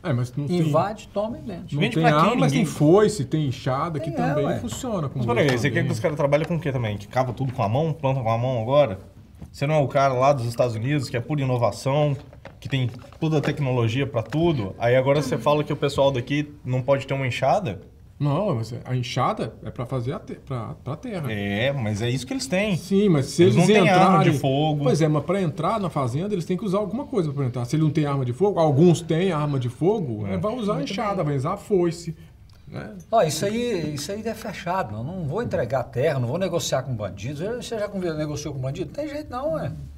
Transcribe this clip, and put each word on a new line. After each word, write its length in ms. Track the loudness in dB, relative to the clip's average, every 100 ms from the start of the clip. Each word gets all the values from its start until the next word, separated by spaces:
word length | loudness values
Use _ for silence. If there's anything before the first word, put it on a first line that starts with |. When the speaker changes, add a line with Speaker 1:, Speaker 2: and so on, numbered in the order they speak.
Speaker 1:
É, 80 | -2
mas 220 | -2 -2 -4
não 120 | -2
tem 100 | 0
Speaker 2:
Invade, 500 | 4 2 0 -4 -8
toma 240 | -6 -6 -6
e 40 |
vende. 340 | -10 -12 -6 -2
Speaker 1:
Não 40 |
Speaker 3:
Vende 140 | 0
Speaker 1:
tem 80 | 4
Speaker 3:
pra 80 | 4
quem, 100 | 6
Speaker 1:
arma, 140 | 4 4
mas 100 | 2
tem 120 | 2
Speaker 3:
ninguém? 120 | 0
Speaker 1:
foice, 500 | 2 6 6 6 2
tem 220 | -2 0 -2
enxada, 540 | -2 -2 -2 -2 -4
que 100 | -6
Speaker 2:
Tem, 100 | -2
é, 80 | -2
Speaker 1:
também 140 | 0 -2
Speaker 2:
ué. 120 | -2
Speaker 1:
funciona 500 | -6 -8 -4 -4 -4
como 160 | -4
Speaker 3:
Mas 20 | 0 2
peraí, 100 | 2
Speaker 1:
isso 120 | 2
Speaker 3:
você 100 | 0
quer 40 | 0
Speaker 1:
também. 100 | 0
Speaker 3:
que 60 |
os 80 | 0
caras 160 | -2 0
trabalham 280 | 2 2
com 120 | 0 -2
o 40 |
quê 120 | -2
também? 260 | -2 -4 -6
Que 80 | -4
cava 260 | -2 0
tudo 200 | -2 -6
com 100 | -2
a 60 | 0
mão, 240 | 0 0
planta 280 | 0 -2 0
com 80 | 0
a 80 | 0
mão 240 | 0 -2
agora? 380 | 2 4 4 0 -12 -20 -20 -20 -20
Você 120 | -6
não 120 | 0 2
é 20 |
o 80 | 2
cara 260 | 4 2
lá 180 | 4 4
dos 120 | 4 0
Estados 280 | 0 0
Unidos, 340 | 0 -2 -2 -2
que 80 | -6
é 40 |
pura 200 | -2 -2
inovação, 760 | 0 2 0 0 -2 2 2 0 -8 -20 -20 -14
que 100 | -4
tem 220 | -2 -2 -6 -18 -4
toda 180 | 0 2
a 20 |
tecnologia 640 | 0 -2 0 2 2 0
pra 200 | -2 -4
tudo? 500 | -2 0 2 2 -4 -2
Aí 200 | 4 4
agora 260 | 4 2
você 160 | 2 0
fala 240 | 2 2
que 100 | 0
o 40 | -2
pessoal 340 | -2 2 2
daqui 420 | 2 -2 -2 -4 -8
não 180 | -4 -2
pode 240 | 2 0 0
ter 80 |
uma 140 | -4 -4
enxada? 520 | 0 2 2 0 -6 -12 -20 -20 -4
Speaker 1:
Não, 340 | 0 0 0
mas 180 | -2 -4 -10
a 100 | -4
enxada 580 | -4 -2 0 0 0 -6 -8
é 60 | -14
pra 140 | -10
fazer 280 | -6 -4 -4
a 60 | -6
te-, 160 | -10 -16
pra, 400 | -8 -8 -8 -10
pra 100 | -10
terra. 320 | -10 -8 -6 -4
Speaker 3:
É, 400 | -4 -2 0 0
mas 280 | 0 -2 -2
é 80 | -2
isso 160 | -2
que 80 | -4
eles 140 | -6 -2
têm. 300 | -2 0 -2
Speaker 1:
Sim, 320 | 0 2 4
mas 180 | 4 2
se 160 | 6
Speaker 3:
Eles 140 | 6 8
Speaker 1:
eles 100 | 6
Speaker 3:
não 60 |
têm 140 | 8 8
arma 140 | 6 6 6
de 60 | 6
Speaker 1:
entrarem 80 | 4
Speaker 3:
fogo. 460 | 2 2 2 2
Speaker 1:
Pois 180 | 2 4
é, 60 | 4
mas 160 | 2
pra 180 | 0 0
entrar 380 | 0 -2 -2 -2
na 100 | -2
fazenda 420 | -2 -2 -2 -2
eles 120 | -4
têm 120 | -2 -2
que 80 |
usar 140 | 0 -2
alguma 260 | -2 -4
coisa 280 | -2 -2 -2
pra 120 | -2
entrar. 200 | -2 -2
Se 100 | -2
ele 80 | 2
não 80 | 2
tem 160 | 2 0
arma 180 | 0
de 80 | -2
fogo, 280 | 0 0 4
alguns 400 | 4 6 6 6
têm 320 | 2 0 2
arma 260 | 0 0 -2
de 100 | -4
fogo, 560 | 0 0 0 -2 -6 -4
Speaker 3:
É. 60 |
Speaker 1:
é, 40 | -2
vai 160 | -2
usar 200 | -2 -2
a 20 | -2
Speaker 2:
Muito 160 | -4
Speaker 1:
enxada, 240 | -4 -2 -2
Speaker 2:
bem. 80 |
Speaker 1:
vai 120 | 0 0
usar 180 | -2
a 20 | -4
foice, 580 | 0 2 2 -2 -10 -12 -16 -20 -20 -20 -14
né? 260 | -12 -12 -14 0
Speaker 2:
Ó, 120 | 2
isso 220 | 2 2
aí, 480 | -2 -2 -2 -2 -4
isso 200 | -6 -6
aí 100 | -6
é 100 | -6
fechado, 580 | -8 -10 -8 -4 -4 -4
não, 100 | -6
não 220 | -8 -6
vou 180 | -6 -4
entregar 380 | -4 -2 -2 -2
a 40 |
terra, 360 | -4 0 0 0
não 80 | -2
vou 100 | -2
negociar 440 | -2 -2 -2 -4
com 100 | -4
bandidos. 460 | -6 -6 -8 -10 -6
Você 360 | -6 -6 -8 -6
já 120 | -6
conver-, 260 | -4 -4
negociou 400 | -4 -4 -6 -8
com 60 | -6
bandido? 260 | -6 -6 -8
Não 80 |
tem 140 | -6 -8
jeito 240 | -8 -8
não, 220 | -6 -4
ué. 180 | -4 -6 -8 -14